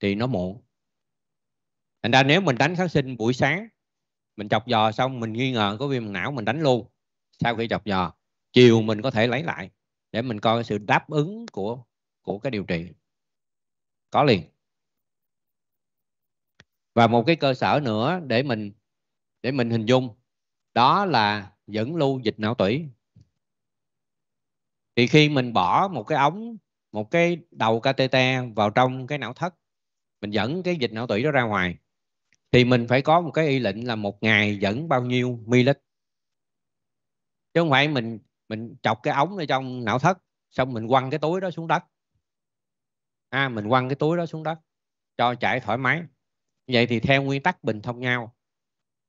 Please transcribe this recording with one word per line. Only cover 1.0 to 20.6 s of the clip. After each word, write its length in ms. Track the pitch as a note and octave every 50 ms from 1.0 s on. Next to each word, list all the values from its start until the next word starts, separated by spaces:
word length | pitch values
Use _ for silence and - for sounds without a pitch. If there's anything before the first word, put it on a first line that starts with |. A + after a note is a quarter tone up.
| _ _ _ _ _ _ _ _ _ _ _ _ _ _ _ _ _ _ _ _ -
Thành 100 | A#2 B2+
ra 100 | C3 C3+
nếu 180 | C3+ D3+ F#3+
mình 180 | G3 D3+ B2 A2
đánh 180 | C3+ D#3 F#3
kháng 120 | E3 F#3 E3
sinh 280 | - D3+ C3 C3 C3
buổi 180 | A2 G#2+ A#2+ B2+
sáng, 340 | - D3+ C3+ D3+ F#3+ A3+ A3+ _ _ _ _ _ _ _ _ _ _ _ _ _
mình 120 | - G#2 G#2
chọc 160 | A2+ A2 -
giò 260 | A#2+ A#2 A2 G#2+ A2 G#2+
xong, 280 | - B2+ C3 C3+ A#2+
mình 120 | A2+ A2+ A2
nghi 200 | A#2 C3+ C3 B2+
ngờ 240 | A2+ G#2 G2+ G#2+ G#2+
có 80 | C#3 C#3+
viêm 160 | C3+ B2 A2+
màng 80 | G#2 G2
não, 200 | F2+ F#2 B2+ D3
mình 120 | B2 G#2
đánh 160 | G#2 B2 D#3+
luôn. 300 | D#3+ C#3 B2+ A2+ - - _ _ _ _ _ _ _ _ _ _
Sau 180 | - A#2 A2+
khi 120 | A2 A#2 G#2+
chọc 140 | G2+ F2+ -
giò, 280 | G#2 G2 F#2 F2+ - - _ _ _ _ _ _ _ -
chiều 300 | B2+ B2 A#2+ A2+ A2+ A2
mình 200 | A2 G#2+ G#2 G#2+
có 80 | C3+
thể 160 | A#2+ A2 A2+
lấy 160 | B2 A#2 C3+ E3+
lại 280 | - - D#2 F#2+ F#2+ - _ _ _ _ _ _ _ -
để 100 | G#2+ B2
mình 180 | C3 G#2+ G#2
coi 240 | - A2+ A2+ A#2 A2+
sự 140 | - G#2+ G2+
đáp 320 | G#2 G2+ C3+ E3 - -
ứng 360 | - D3+ D3 F3+ G#3+ A3+ A#3 - -
của, 320 | G2+ F#2+ G#2+ A#2+ C3+ A#2+ _ _ _ _ _ _ _ _
của 160 | - F#2+ -
cái 120 | - F3+
điều 140 | A#2 G2+ F2
trị. 280 | - F2+ E2 E2+ E2+ - _ _ _ _ _ _ _ _ _ _ _ _ _ _ _ _ _ _ _ _ _ _ _
Có 140 | - A#2 D3
liền. 260 | C#3+ A2 F2 D2+ - _ _ _ _ _ _ _ _ _ _ _ _ _ _ _ _ _ _ _ _ _ _ _ _ _ _ _ _ _ _ _ _ _ _ _ _ _ _ _ _ _ _ _ _ _ _ _ _ _
Và 120 | A#2 A#2
một 180 | A2 A#2+ A#2+ A2
cái 100 | D#3 E3+
cơ 180 | D#3+ D3 C3+ B2+
sở 260 | - A2+ F#2+ A2 D3 D#3+
nữa 380 | A#2 G#2+ G#2+ A#2 D3 F3+ F#3 D#3+
để 160 | B2+ A2+ A#2+ C3+
mình, 300 | - A#2 G#2+ G#2 G2+ G2+ _ _ _ _ _ _ _ _ _ _ _ _ _ -
để 100 | B2 C#3
mình 180 | C3+ A#2+ A#2
hình 160 | A#2 A2+ G#2+
dung, 300 | A2 B2+ C3 C3 A#2+ G#2+ - _ _ _ _ _ _ _ _